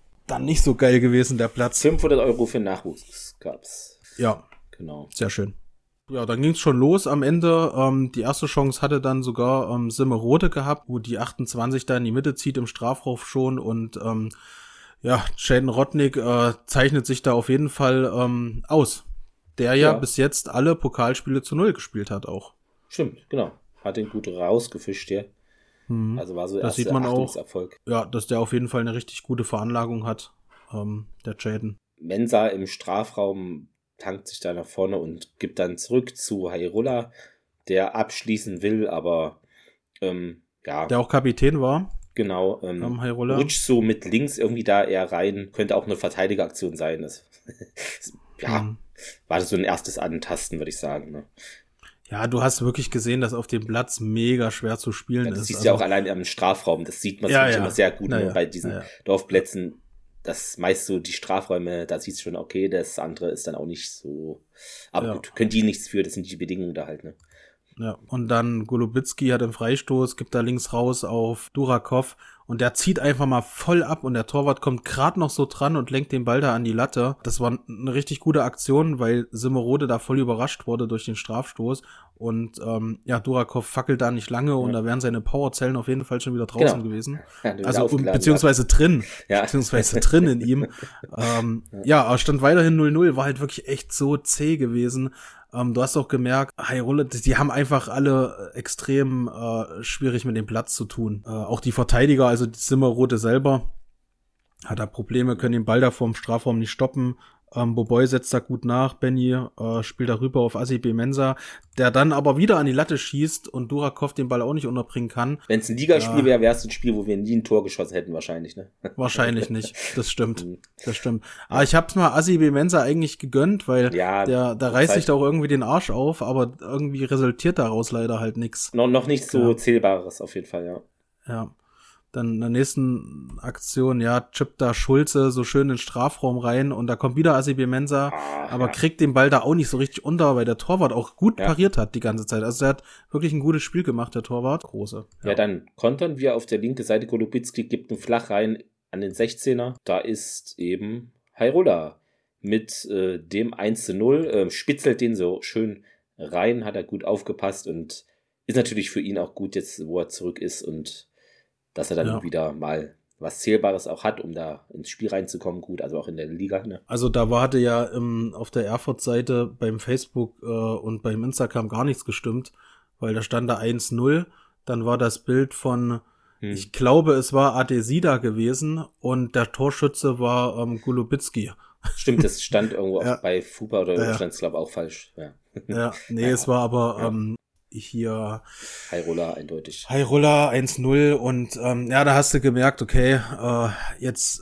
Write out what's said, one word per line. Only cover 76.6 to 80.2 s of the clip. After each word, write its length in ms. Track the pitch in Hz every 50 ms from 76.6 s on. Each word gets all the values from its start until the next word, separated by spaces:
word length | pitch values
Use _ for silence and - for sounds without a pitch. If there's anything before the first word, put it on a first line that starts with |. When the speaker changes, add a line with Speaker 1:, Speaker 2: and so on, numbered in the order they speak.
| 117
Speaker 1:
die 100 | 113 110
Latte. 440 | 113 131 - - 127 120 135 139 -
Das 180 | - 120 110 127
war 200 | 120 117 123 - _
eine 260 | - 113 101 131 135 123
richtig 260 | 143 143 - 143 -
gute 240 | - 160 151 147 120
Aktion, 540 | 123 - - - 135 135 151 160 160 143
weil 300 | 123 120 113 120 120 120 -
Simmerode 560 | - 110 123 127 135 127 117 120 139 143 143
da 140 | 123 117 -
voll 180 | - - 131
überrascht 480 | 139